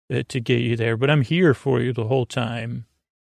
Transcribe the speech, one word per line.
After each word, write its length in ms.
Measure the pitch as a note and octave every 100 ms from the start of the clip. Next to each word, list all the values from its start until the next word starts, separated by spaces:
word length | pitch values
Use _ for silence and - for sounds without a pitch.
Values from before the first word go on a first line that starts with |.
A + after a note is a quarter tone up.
| -
uh, 80 | B2+ B2+
to 120 | C3
get 220 | A#2 A#2+
you 140 | A#2+ A#2
there, 220 | A2+ A2+
but 120 | C3+
I'm 140 | D3+
here 320 | B2 E3 E3+ -
for 260 | C#3 B2
you 120 | B2
the 120 | A#2 A2
whole 220 | C3+ A#2+
time. 580 | - A#2 A#2 A2+ A#2+ A2 _ _ _ _